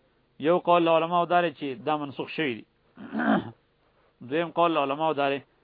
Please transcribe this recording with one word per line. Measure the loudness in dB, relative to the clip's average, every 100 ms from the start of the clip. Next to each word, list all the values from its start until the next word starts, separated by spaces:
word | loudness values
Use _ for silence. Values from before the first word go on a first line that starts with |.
| _ _ _ -4
یو | 0 2
قول | 4 4
له | 4
علماو | 2 2 0
دا | 2 2
دی | 0
چې | -2 -8 -6
دا | -4 -4
منسوخ | -4 -10 -8
شوی | -4 -4
دی. | -4 -10 _ _ -20 -10 -4 0 0 -2
<clears throat> | -12 _ _ _ _ _ _
دویم | -6 -4 -2
قول | 2 2
له | 4
علماو | 0 0 0
دا | 0 0
دی، | -2 -6 _